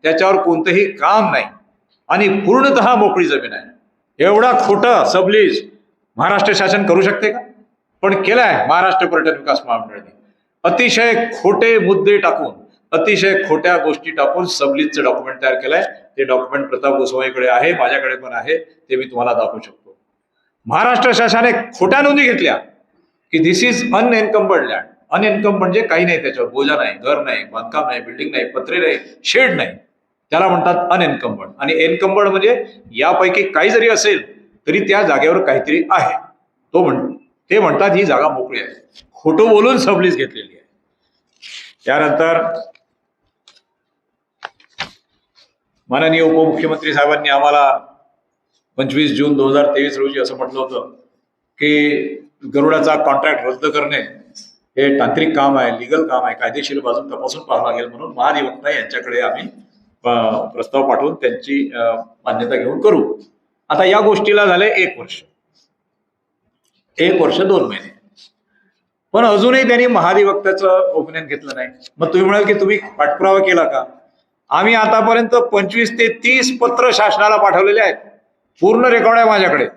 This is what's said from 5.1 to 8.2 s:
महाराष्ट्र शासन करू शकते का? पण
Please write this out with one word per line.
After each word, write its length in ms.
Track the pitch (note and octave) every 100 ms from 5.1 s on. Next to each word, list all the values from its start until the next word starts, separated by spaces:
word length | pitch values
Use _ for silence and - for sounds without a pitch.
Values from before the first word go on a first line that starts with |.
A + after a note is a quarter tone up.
| F#3 F#3+ G#3+ F3+ A2+ - _ _ _ _ -
महाराष्ट्र 360 | D#3+ G3+ G3+ G3+
शासन 300 | F#3+ G3+ G3+
करू 160 | G3
शकते 300 | F#3+ - G#3+
का? 80 | - - _ _ _ _ _
पण 220 | G3 G3